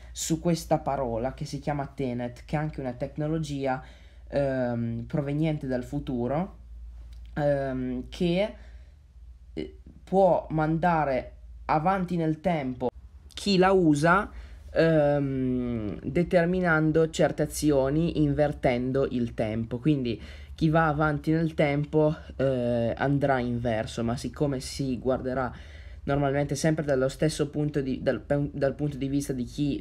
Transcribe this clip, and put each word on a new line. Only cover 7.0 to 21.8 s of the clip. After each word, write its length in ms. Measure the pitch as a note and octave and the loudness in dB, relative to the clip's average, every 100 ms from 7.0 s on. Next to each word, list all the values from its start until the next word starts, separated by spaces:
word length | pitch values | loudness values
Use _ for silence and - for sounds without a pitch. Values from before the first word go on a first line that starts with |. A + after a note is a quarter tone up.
| - - - | -18 -18 -10
ehm, 720 | - D3 C#3 C3+ B2+ B2+ B2 A#2+ | -2 2 2 0 -4 -4 -6 -8
che, 460 | - F3 F3 A3 A#3 - - - - - - - - - | -2 0 2 0 -6 -18 -20 -20 -20 -20 -20 -20 -20 -12
eh, 240 | - - - - - | -10 -10 -12 -20 -20
può 440 | - F#3+ F#3 D#3 - | 0 6 6 6 2
mandare 800 | D#3 D#3 D#3+ F3 D#3+ C#3 B2+ - - - - - | 0 2 2 2 2 2 0 -4 -12 -18 -10 0
avanti 500 | D3+ E3+ G3 F3+ F3 | 2 2 0 0 0
nel 240 | D#3+ D#3 | 0 0
tempo 500 | F#3+ D#3+ C3 B2 B2 - - - - | 0 0 -2 -4 -4 -4 -12 -20 -18
chi 240 | - G3+ F#3 | -4 2 6
la 140 | F#3 | 6
usa, 600 | F#3+ E3 C#3+ E3 F#3+ A3 - - - - | 6 6 6 6 4 2 -8 -16 -16 -2
ehm, 1300 | - E3 D#3 C#3+ D3 C#3 C3+ B2+ B2+ B2 A2+ G#2 - | 2 4 6 4 2 0 0 0 0 -2 -2 -4 -4
determinando 1080 | - D#3 F3 F3+ E3+ F#3 F3+ D#3 D#3 D#3 D#3+ | -2 0 4 4 4 2 2 4 4 4 2
certe 340 | - D3+ D#3 | 2 2 2
azioni, 800 | D3+ - D3+ C#3 C3+ D3+ E3+ - | -4 0 2 4 2 2 0 2
invertendo 840 | D3 C#3+ D3 D3 C#3 A#2+ B2+ C3+ C3+ | 2 2 0 2 0 2 0 0 0
il 220 | B2 A#2+ | 0 -2
tempo. 460 | - A2 A2+ A2+ B2 | -2 -2 -2 -4 0
Quindi 420 | D#3 C#3+ A#2+ G#2+ - - - - | 2 2 0 -4 -10 -16 -16 -2
chi 120 | D#3+ | 2
va 180 | E3 D#3+ | 4 2
avanti 440 | D3 D#3 C#3+ D#3 | 2 0 0 0
nel 220 | D#3+ E3 | 0 0
tempo, 640 | D#3+ D3 C#3+ | 2 2 0